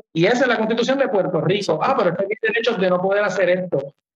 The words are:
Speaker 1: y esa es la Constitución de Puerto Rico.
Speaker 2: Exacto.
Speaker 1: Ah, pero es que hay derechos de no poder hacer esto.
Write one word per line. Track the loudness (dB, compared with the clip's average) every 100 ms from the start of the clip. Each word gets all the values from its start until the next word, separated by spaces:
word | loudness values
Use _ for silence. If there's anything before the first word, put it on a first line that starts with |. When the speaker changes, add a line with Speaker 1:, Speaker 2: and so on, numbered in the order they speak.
| -6
Speaker 1:
y | 0 2
esa | 2
es | 2
la | 0
Constitución | 0 -2 0 0
de | 0
Puerto | 0 0 0
Rico. | 0 0 0
Speaker 2:
Exacto. | 0
Speaker 1:
Ah, | 0 2
pero | 0
es | 0
que | -4
hay | -2 -2
derechos | 0 0 0
de | 0
no | 0
poder | 0 0
hacer | 0 0 0
esto. | 0 -2 -4 -6 _ _